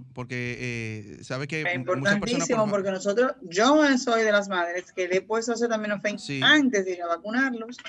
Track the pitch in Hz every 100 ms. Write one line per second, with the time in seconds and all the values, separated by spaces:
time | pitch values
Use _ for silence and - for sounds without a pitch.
0 | 127 123 120 123 123 117 123 117 113 107
1 | 101 69 - 127 147 160 151 - - 185
2 | 202 202 226 277 - 226 214 202 196 190
3 | 196 202 262 - 170 170 247 302 294 254
4 | 254 226 220 208 196 180 170 180 - -
5 | 175 185 190 226 233 226 233 220 208 202
6 | 208 208 - 139 254 302 262 202 185 180
7 | 170 165 202 240 269 233 226 247